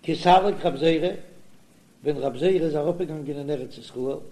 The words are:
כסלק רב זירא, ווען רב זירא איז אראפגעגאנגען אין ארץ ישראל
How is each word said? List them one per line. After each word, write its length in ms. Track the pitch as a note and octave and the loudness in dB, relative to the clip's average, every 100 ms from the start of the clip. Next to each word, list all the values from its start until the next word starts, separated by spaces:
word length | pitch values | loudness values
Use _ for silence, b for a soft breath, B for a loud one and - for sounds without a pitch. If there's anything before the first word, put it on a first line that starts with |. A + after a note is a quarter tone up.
כסלק 600 | - D#3 F3+ F#3 G3+ - F3 | -4 0 6 6 6 0 -2
רב 100 | C#3 | 2
זירא, 320 | D#3+ E3 F3 G3 - - - - - - _ _ | 2 2 0 -6 -12 -20 -20 -20 -20 -20 _ _
ווען 140 | C#3+ C#3+ | -4 -2
רב 200 | C3+ A#2+ | -2 0
זירא 280 | E3+ F#3 E3 | 2 2 2
איז 100 | D3+ | 0
אראפגעגאנגען 600 | D3 E3+ F3 D#3 C#3 C#3+ | -2 -2 -4 -6 -8 -8
אין 120 | C#3+ | -4
ארץ 280 | C#3+ B2+ - | -6 -6 -14
ישראל 400 | - B2 C3 C3 - | -14 -8 -6 -6 -10